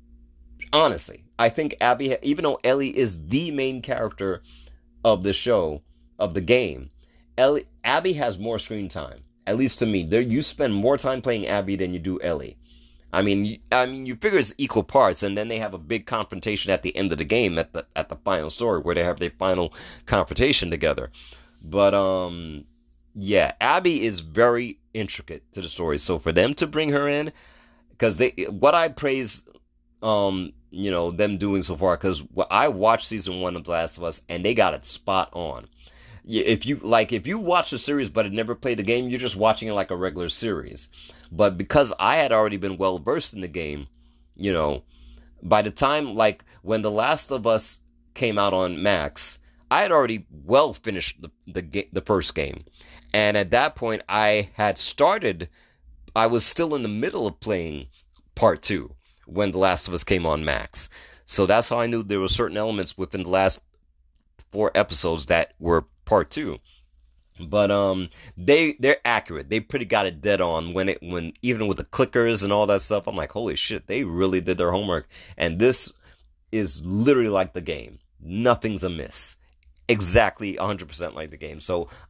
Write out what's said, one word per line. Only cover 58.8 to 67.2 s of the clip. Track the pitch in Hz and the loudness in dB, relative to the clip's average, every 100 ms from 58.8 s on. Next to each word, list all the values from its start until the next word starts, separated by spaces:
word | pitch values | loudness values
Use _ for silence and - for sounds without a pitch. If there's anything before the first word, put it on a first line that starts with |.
| 60 - _ _ - | -4 -16 _ _ -8
when | 87 101 | -2 0
The | 87 | 4
Last | 95 90 - | 4 4 0
of | |
Us | 87 - | -2 0
came | 92 82 | 0 2
on | 76 76 | 0 0
Max. | 64 - - - - - - - | -4 -4 -4 -4 -6 -20 -16 -2
So | - 95 | 2 4
that's | 107 117 | 4 2
how | 120 | 0
I | 117 | -2
knew | 117 | -2
there | 101 98 | -2 -2
were | 95 | 0
certain | - 113 98 | 0 0 -2
elements | 110 104 - - | -2 -2 -4 -6
within | 92 95 | -8 -6
the | 87 | 0
last | 95 95 - - _ _ _ _ _ _ - - | 2 4 2 -4 _ _ _ _ _ _ -20 -10
four | 101 107 | -2 2
episodes | - 104 - 87 82 67 | 2 2 0 0 -2 2
that | 82 - _ | 2 0 _
were | 85 82 - _ - | 2 2 0 _ 0
Part | 104 - | 2 2
Two. | 151 135 71 - _ _ _ _ _ | -4 -6 -8 -14 _ _ _ _ _